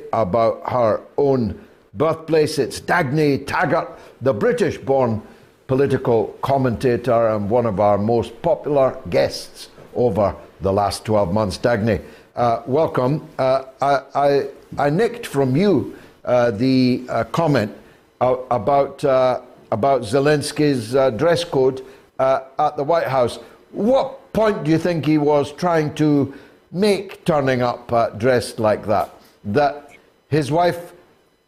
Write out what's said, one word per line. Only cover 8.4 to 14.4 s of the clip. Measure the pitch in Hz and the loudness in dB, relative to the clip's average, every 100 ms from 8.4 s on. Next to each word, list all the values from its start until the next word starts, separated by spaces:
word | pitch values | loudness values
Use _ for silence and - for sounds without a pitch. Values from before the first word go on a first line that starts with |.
popular | 170 147 139 143 131 - 87 | -2 -2 0 0 0 -2 -4
guests | 135 - - - - - - - | 0 0 -4 -14 -20 -20 -20 -10
over | - 120 98 95 82 - - | -2 0 2 -2 -2 -16 -6
the | 95 | -2
last | 98 98 - | 0 0 -4
twelve | - 107 90 | -2 0 0
months. | 104 92 - | 0 -2 -2
Dagny, | 123 117 113 90 - - - | 0 0 0 -2 -4 -20 -12
uh, | - 120 117 - | -2 0 0 -2
welcome. | 143 156 139 127 156 - - | 0 0 0 0 -2 -6 -2
Uh, | 131 131 - - | 0 0 -4 -4
I, | 139 139 - | 0 0 -2
I, | 143 143 139 | 0 2 2